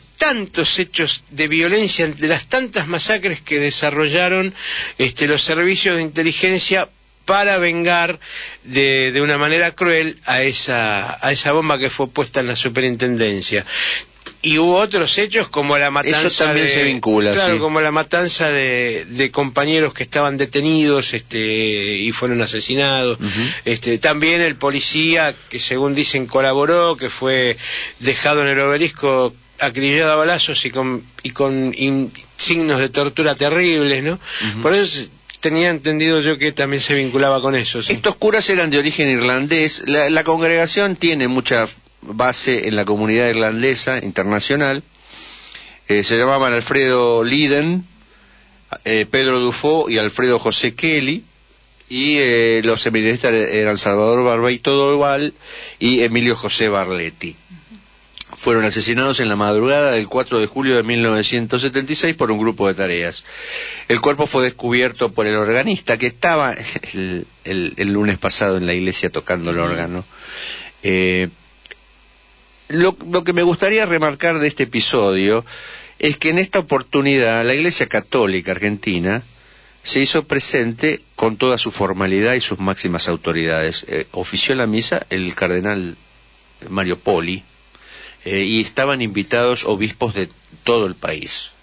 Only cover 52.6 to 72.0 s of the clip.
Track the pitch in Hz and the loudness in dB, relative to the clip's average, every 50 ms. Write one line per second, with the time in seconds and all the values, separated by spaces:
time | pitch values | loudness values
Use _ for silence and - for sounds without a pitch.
52.6 | 110 113 113 110 - 113 113 110 107 110 117 117 - 127 113 110 107 - 98 107 | 2 2 2 2 0 0 0 2 2 2 0 2 0 2 2 2 0 0 0 0
53.6 | 107 107 104 95 - 104 101 104 107 110 120 123 123 123 117 113 117 123 127 120 | 0 0 0 0 0 2 2 4 4 4 4 4 4 2 2 2 2 0 0 0
54.6 | - 139 139 143 139 139 143 143 143 143 139 139 147 147 - - - - - - | 0 0 2 2 4 2 2 2 2 2 2 0 -2 -4 -6 -10 -20 -18 -18 -16
55.6 | - - - - - 120 127 120 117 117 113 120 120 120 113 - - 101 - - | -16 -16 -8 -2 0 2 4 4 2 2 2 2 2 2 0 0 -2 -2 0 0
56.6 | 113 107 101 98 92 90 92 87 82 82 82 - - 82 78 - _ - 185 160 | 2 2 2 0 0 -2 -4 -4 -6 -8 -8 -10 -12 -14 -14 -16 _ -20 -20 -20
57.6 | - - 220 202 - - _ _ _ _ _ - - - - - - 123 117 113 | -20 -20 -20 -20 -20 -20 _ _ _ _ _ -12 -12 -12 -10 -4 0 0 2 2
58.6 | 110 107 104 110 104 117 117 123 131 139 135 - 123 107 104 104 104 104 104 107 | 2 0 0 0 0 0 0 0 0 0 0 0 0 0 0 0 0 2 2 2
59.6 | 117 131 139 147 147 139 123 113 107 95 - 127 127 - 127 113 107 101 - 135 | 2 2 2 2 2 2 2 0 -2 -2 -2 -4 -2 0 0 0 0 0 -2 -2
60.6 | 135 135 127 120 110 113 120 120 117 113 110 107 107 - - 120 117 110 - 123 | 0 2 2 2 2 2 0 0 2 2 2 2 0 0 0 -2 -2 -2 -2 -2
61.6 | 131 139 123 139 131 135 156 - - 170 160 - 135 110 110 107 110 113 107 95 | -2 -2 -2 -2 -2 -2 -2 0 0 0 0 0 0 0 0 0 0 0 0 0
62.6 | 101 98 95 90 98 92 87 85 85 85 80 - - - - - - - - - | 0 0 0 0 -2 -2 -2 -2 -4 -4 -6 -8 -14 -14 -16 -14 -12 -10 -10 -10
63.6 | - - - - - - 117 - - 143 143 139 151 139 - 135 127 123 123 - | -10 -10 -12 -14 -2 -2 -2 2 2 0 2 2 -2 0 2 0 0 0 -2 -4
64.6 | 117 120 120 123 127 123 120 - 123 110 98 - 107 107 107 107 107 107 113 127 | -4 0 0 2 2 0 0 -2 -4 -2 0 -2 0 0 0 0 0 2 2 0
65.6 | 131 113 190 - - - 117 113 123 123 120 - - 175 165 156 143 127 - - | 0 0 -2 -4 -2 -2 -2 0 -2 -4 -4 -2 0 2 2 2 2 0 -2 -6
66.6 | 117 - - - - - - 98 95 92 90 87 - - - _ - 85 95 92 | -10 -10 -10 -10 -10 -10 -8 -6 -6 -6 -6 -6 -8 -10 -16 _ -10 -6 -4 -4
67.6 | 87 - - - 101 101 101 101 104 104 98 90 - 101 - - 107 101 95 92 | -4 -4 -4 -4 -2 0 0 0 2 0 0 -2 -2 -2 0 0 2 0 0 0
68.6 | 90 87 87 90 92 92 92 - - 87 - 78 - - 90 87 82 85 85 85 | 0 -2 -2 -2 -2 -2 -2 -2 -2 -2 -4 -6 -4 -4 -4 -4 -2 -4 -2 -2
69.6 | 85 87 85 82 85 85 90 92 98 - - - - - - - - - - - | -2 -2 -2 -4 -4 -6 -6 -8 -10 -12 -18 -20 -20 -18 -16 -14 -12 -12 -12 -14
70.6 | - - - - - 101 95 92 92 92 92 92 92 87 - - _ _ _ _ | -16 -18 -20 -6 -4 -2 0 2 2 0 0 0 -2 -4 -6 -14 _ _ _ _
71.6 | _ - - - _ _ _ _ | _ -20 -20 -20 _ _ _ _